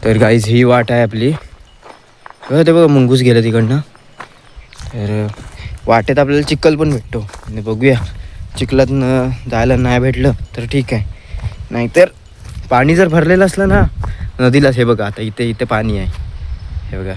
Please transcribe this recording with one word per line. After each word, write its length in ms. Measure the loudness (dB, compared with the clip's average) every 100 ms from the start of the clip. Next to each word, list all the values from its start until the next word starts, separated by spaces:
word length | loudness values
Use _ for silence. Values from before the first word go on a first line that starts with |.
तर 140 | 2 2
गाईज, 280 | 4 4 2
ही 180 | 2
वाट 280 | 4 4 2
आहे 100 | 2
आपली. 300 | 0 0 -2 -2 -8 -20 -20 -20 -20 -20 _ _ -20 -20 -4
बघा, 140 | 0 4
ते 40 |
बघा, 160 | 6 6
मुंगूस 320 | 6 4 4
गेलं 240 | 4 4
तिकडनं. 340 | 2 2 0 0 -4 -16 -20 -20 -20 -20 -20 -20 -20 -16 -12
तर 420 | -8 -4 -4 -4 -8 -16 -14 -14 -12 0
वाटेत 340 | 0 2 0
आपल्याला 280 | 2 2 0
चिखल 280 | 0 2 2
पण 160 | 0
भेटतो 380 | -2 -4 -10 -10 -14 -12
आणि 140 | -10
बघूया, 380 | -6 0 2 2 -2 -12 -14 -14 -14 -8
चिखलातनं 720 | -2 0 2 2 0 0 -2 -4 -6
जायला 260 | -2 2 2
नाही 240 | 2 2
भेटलं 320 | 0 0 0 0 -6 -10
तर 80 | -4
ठीक 280 | -4 -2
आहे, 100 | -4 -6 -10 -12 -10 -10 -10 -10
नाहीतर 360 | -6 -2 4 4 2 -20 -20 -18 -16 -2
पाणी 260 | 2 4 4
जर 120 | 4
भरलेलं 380 | 4 4 4 2
असलं 220 | 2 2
ना 140 | 4 2 0 -8 -6 -10 0
नदीलाच, 360 | 2 4 2 2
हे 80 |
बघा, 220 | 0 0 -2
आता 160 | -6
इथे, 280 | -10 -6 -6
इथे 160 | -4 -2
पाणी 320 | -2 -2 -4
आहे, 100 | -4 -6 -10 -10 -10 -10 -10 -10 -10
हे 100 | -8
बघा 160 | -8